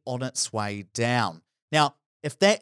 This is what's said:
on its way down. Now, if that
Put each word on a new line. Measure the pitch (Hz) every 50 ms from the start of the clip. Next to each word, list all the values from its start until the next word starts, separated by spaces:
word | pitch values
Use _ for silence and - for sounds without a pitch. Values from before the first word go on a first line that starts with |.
| -
on | 127 127 123
its | 131 131 - - - - -
way | 110 104 104 101 101 98 _ -
down. | 117 117 120 123 123 113 92 82 85 _ _ _ _ _ -
Now, | 151 151 147 143 - _ _ _ _ _
if | - 147 - -
that | 196 202 220 -